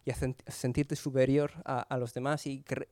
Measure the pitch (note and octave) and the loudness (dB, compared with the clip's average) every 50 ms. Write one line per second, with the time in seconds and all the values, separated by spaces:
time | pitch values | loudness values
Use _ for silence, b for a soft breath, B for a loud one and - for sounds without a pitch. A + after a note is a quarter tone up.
0 | B C#3 A#2 - C#3 B2+ B2+ - - - - - - B2+ B2 D3+ C#3+ - D3+ - | B -4 -2 -2 -2 -2 -2 -6 -10 -14 -8 -4 -2 0 0 0 0 0 -2 -4
1 | - D3 C3 C3+ C3 C3 C3+ D3 D3 D3 - D#3+ - - C3+ A#2+ - - C#3 B2+ | -4 0 4 4 6 6 6 6 4 2 -2 -6 -6 -4 -2 -2 -2 -2 -2 -2
2 | B2 A2+ - B2 B2+ C#3 D3+ D3 - C#3+ C3+ C3+ - - - - - - | -2 -2 -4 -2 -2 0 0 -2 -2 -6 -8 -8 -6 -6 -6 -6 -6 -8